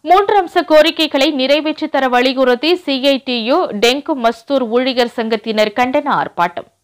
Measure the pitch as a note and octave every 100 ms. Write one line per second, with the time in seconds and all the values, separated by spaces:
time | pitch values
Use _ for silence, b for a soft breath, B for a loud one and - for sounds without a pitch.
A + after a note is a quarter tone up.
0 | D4+ F#4 G4+ G#4 F4 F4+ - D#4 D#4 D#4
1 | D4+ C#4+ D4 C#4+ C4 D4 D#4 D4+ D#4 C#4
2 | C4 B3 B3+ C4 B3+ B3 D4+ F4 - C4+
3 | C#4 C4+ - A#3+ A3 D#4 E4 G#3 A#3 C4+
4 | C#4 C#4+ A3+ A#3 - C#4 A#3 A#3+ C4 B3
5 | A#3+ - A3+ A3 A3+ G#3+ G#3+ G#3 B3 D4
6 | C#4+ F3 - - F3 - - _